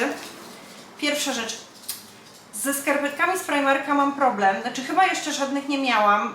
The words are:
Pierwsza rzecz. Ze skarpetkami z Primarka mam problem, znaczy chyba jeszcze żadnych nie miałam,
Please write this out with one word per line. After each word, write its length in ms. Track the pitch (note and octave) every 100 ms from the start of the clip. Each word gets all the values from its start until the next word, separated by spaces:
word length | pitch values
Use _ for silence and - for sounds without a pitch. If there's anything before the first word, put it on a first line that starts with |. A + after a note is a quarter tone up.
| C#4 D4 - - - - - - - -
Pierwsza 340 | D4 C#4+ C#4
rzecz. 260 | A#3 A3+ - - - - - - - - - -
Ze 200 | - C4+
skarpetkami 640 | C#4 D4+ C#4+ C#4+ - E4+ F#4
z 40 |
Primarka 520 | - D4 C#4 C#4 C#4+
mam 180 | C#4+ C#4
problem, 500 | C#4 C4+ G3+ G3+ A3+
znaczy 220 | - -
chyba 200 | - D#4+
jeszcze 280 | F#4 F4+ D4+
żadnych 360 | C#4 C#4 C#4 C#4
nie 100 | C#4
miałam, 560 | C4+ A3+ G#3 G#3 A#3